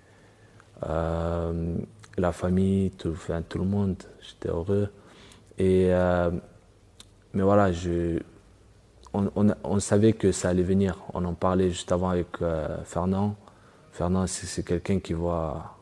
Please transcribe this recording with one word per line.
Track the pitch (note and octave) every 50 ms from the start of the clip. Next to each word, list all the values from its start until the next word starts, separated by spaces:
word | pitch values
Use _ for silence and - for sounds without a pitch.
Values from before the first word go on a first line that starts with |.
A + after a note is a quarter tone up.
| _ - - - - - - _ - - - - - - - - - -
euh, | D#2 E2 E2 E2 E2 E2 E2 E2+ E2+ E2+ E2 E2 E2+ E2+ E2 E2+ E2+ - - - - - - - -
la | - F2+ F2
famille, | E2+ - - F#2 F#2 F#2+ F#2+ F#2+ F#2+ G2 F#2+ F#2
tout, | - - - E2+
enfin, | D#2+ - - - E2 E2 E2+
tout | - - F#2
le | F#2
monde, | F#2+ G2+ G2+ G2+ F#2+ F2+ - - - - - -
j'étais | - - - - F2
heureux. | E2+ E2+ E2 G2 G2+ G2+ G#2 G2+ - - - - - - - - - - - - - -
Et, | F#2+ F#2+ F#2 F#2 F#2 F2+
euh, | F2+ F2+ F2+ F2+ F2+ F2 F2 E2+ F2+ - - - - - - - _ _ - - _ - - - - - _ _ -
mais | G2
voilà, | F#2+ G2 G2+ G#2 G2+ F#2+
je, | F2 E2+ F2+ F2 E2+ E2+ E2+ E2+ E2 - - - - - - - - - - - - - _ _ _ - - -
on, | - G#2 G2+ - -
on, | G2+ G#2 G#2 - -
on | - C#2 G2+ G2+
savait | - - G#2+ G2+ G#2+ A2 A2
que | - - F#2+
ça | F2+ - - F2+
allait | F2+ F#2
venir. | F2 F#2 F#2+ G2 G2 F#2 E2+ - - -
On | - F2+ F2+
en | F2 F2
parlait | - - F#2 F#2 F#2+ F#2 F#2
juste | E2+ - - -
avant | F2+ F2+ F#2 F#2
avec, | F2+ F2+ E2 - - -
euh, | E2+ E2+ D#2+ D#2+ D2 - E2 E2 E2
Fernand. | - - F2 F2 F#2+ F#2+ G2 G2+ G#2 G#2 - - - - - - - - - - -
Fernand, | - - E2+ F2 F#2 F#2 F#2
c'est, | F2+ - - -
c'est | - - -
quelqu'un | - - F2 E2 - - G2 F#2
qui | - -
voit, | E2+ E2 E2+ E2+ E2+ E2 D#2+ D2+ C#2+ E2 E2 - - -